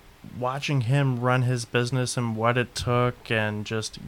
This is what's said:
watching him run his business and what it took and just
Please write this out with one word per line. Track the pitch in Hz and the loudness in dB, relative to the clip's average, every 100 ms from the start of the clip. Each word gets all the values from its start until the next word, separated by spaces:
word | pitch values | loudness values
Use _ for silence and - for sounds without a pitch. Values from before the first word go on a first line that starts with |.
| - - - - | -12 -20 -16 -6
watching | 123 139 147 139 | -4 -4 -2 0
him | 113 143 139 123 | 2 2 2 2
run | 123 127 | 2 2
his | 123 127 117 | 2 0 0
business | 123 120 127 123 127 | 0 0 0 -2 -2
and | 117 110 | -2 0
what | 113 123 | 2 2
it | 113 | 0
took | - 123 123 123 - - | -2 0 2 2 -2 -2
and | 113 107 107 | 0 0 -2
just | 104 110 - - | -4 -4 -6 -10